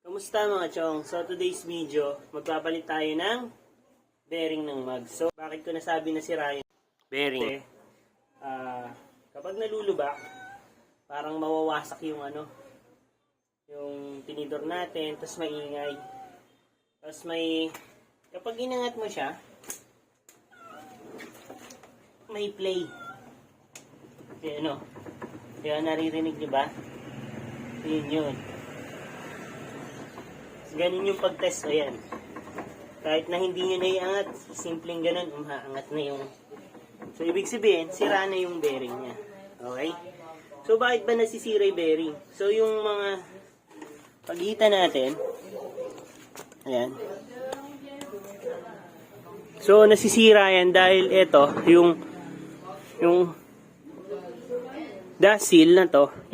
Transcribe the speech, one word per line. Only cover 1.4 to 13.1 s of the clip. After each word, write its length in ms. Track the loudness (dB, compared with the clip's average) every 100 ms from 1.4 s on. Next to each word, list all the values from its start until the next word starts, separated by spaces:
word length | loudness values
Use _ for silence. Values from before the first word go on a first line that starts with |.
| -4 -4 -10
video, 480 | -8 -4 -2 -2 -4 -12
magpapalit 560 | -12 -6 -4 -4 -6 -4
tayo 240 | -4 -2
ng 400 | -2 -2 -4 -8 -16 _ _ _ _ _ _
bearing 400 | _ -6 -4 -4
ng 160 | -6 -8 -8
mag. 160 | -10
So, 240 | -10 -4 -4 -4
bakit 320 | -14 -12 -8
ko 80 | -8
nasabi 400 | -4 -4 -2 -6
na 80 |
sira 320 | -6 -4 -4 -6
yung 80 | -12 _ _ _ _
bearing? 480 | -4 -2 -2 -6 -6
Kasi, 0 | -14 _ _ _ _ _ _ _
ah, 480 | -12 -12 -10 -12 -14 -18 -20 _ _ -18
kapag 240 | -14 -8
nalulubak, 560 | -8 -6 -4 -2 -4 -6 -12 -20 -20 -20 _ _ _ _
parang 320 | _ -10 -8 -6
mawawasak 640 | -4 -2 -2 -4 -6 -12 -10
yung 160 | -10
ano, 240 | -10 -12 -14 -20 -20 -20 _ _ _